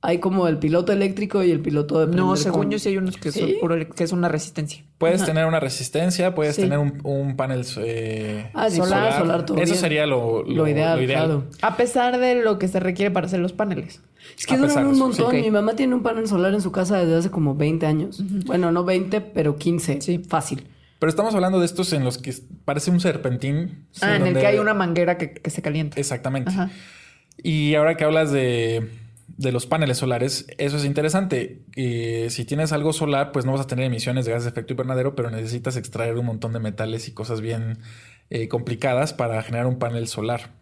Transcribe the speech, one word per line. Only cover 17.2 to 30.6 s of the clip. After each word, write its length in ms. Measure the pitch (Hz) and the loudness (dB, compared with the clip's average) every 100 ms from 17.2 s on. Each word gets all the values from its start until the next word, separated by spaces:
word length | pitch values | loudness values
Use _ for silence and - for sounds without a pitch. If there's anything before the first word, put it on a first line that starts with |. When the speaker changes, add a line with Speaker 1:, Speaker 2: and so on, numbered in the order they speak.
| 175 | 2
Speaker 1:
como 240 | - 147 | 2 0
veinte 320 | 139 151 165 160 | 2 2 2 2
años. 340 | 156 190 - | 0 0 -6
Speaker 2:
Ujú. 200 | 196 196 | -4 -4
Speaker 1:
Bueno, 280 | 180 175 175 | 0 0 2
no 120 | 170 | 2
veinte, 360 | 180 185 190 214 | 2 0 0 -2
pero 340 | 208 - 151 147 | -2 0 0 0
quince. 440 | 175 170 165 143 | 0 0 0 -4
Speaker 2:
Sí. 160 | - 175 | -2 -4
Speaker 1:
Fácil. 480 | 180 160 - 135 - - _ _ | 0 -2 -2 -8 -12 -20 _ _
Speaker 3:
Pero 100 | 160 | 0
estamos 260 | 160 214 | 2 2
hablando 260 | 214 185 190 | 2 2 2
de 60 | 170 | 2
estos 280 | 180 180 | 0 -2
en 100 | 156 | 0
los 140 | 127 127 | 0 -2
que 160 | - 123 - - - | -8 -12 -14 -10 -4
parece 240 | 143 160 | -2 2
un 100 | 180 | 2
serpentín. 840 | 180 - 131 123 139 147 175 - - - | 2 0 -2 -2 -2 -2 -4 -10 -18 -2
Speaker 2:
Ah, 80 | 196 | 2
en 60 | 208 | 4
el 80 | |
Speaker 3:
donde 160 | 185 175 | 4 4
Speaker 2:
que 60 | 202 | 4
hay 100 | 208 | 4
una 160 | 214 | 2
manguera 420 | 208 180 170 175 175 | 2 2 2 2 2
que, 160 | 160 | -4
que 160 | - - | -6 -8
se 120 | - | -4
calienta. 360 | 156 151 151 143 | -4 -2 -2 -4
Speaker 3:
Exactamente. 520 | 139 123 131 135 127 | -4 -4 -4 -2 -2
Speaker 2:
Ajá. 200 | 190 185 - - - - _ _ - | -2 -2 -6 -20 -20 -20 _ _ -8
Speaker 3:
Y 320 | - 156 147 | -2 0 4
ahora 220 | 151 156 160 | 4 4 4
que 80 | |
hablas 260 | 151 160 156 | 2 2 2
de, 560 | 139 127 120 117 113 110 - - - - - | 2 2 2 0 -2 -4 -10 -20 -20 -20 -6
de 160 | 131 | -2
los 140 | 123 - | -2 0
paneles 320 | 160 147 123 | 0 0 0
solares, 480 | 127 120 135 - - | 0 0 -2 -4 -8
eso 220 | - | -4